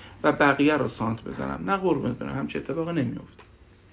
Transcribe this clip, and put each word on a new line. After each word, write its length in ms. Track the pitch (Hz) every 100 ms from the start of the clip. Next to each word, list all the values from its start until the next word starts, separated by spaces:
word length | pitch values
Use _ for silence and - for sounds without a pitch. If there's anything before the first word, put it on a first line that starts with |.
| - -
و 80 | 151
بقیه 420 | 147 147 139 143
رو 140 | 151 127
سانت 360 | - 113 110
بزنم. 400 | - - 135 143 180
نه 120 | 196
قربونت 400 | 185 143 127 120
برم، 180 | 139 139
همچین 260 | 147 147
اتفاقی 320 | - 165 165
نمیفته. 500 | 165 120 - - - - - - - -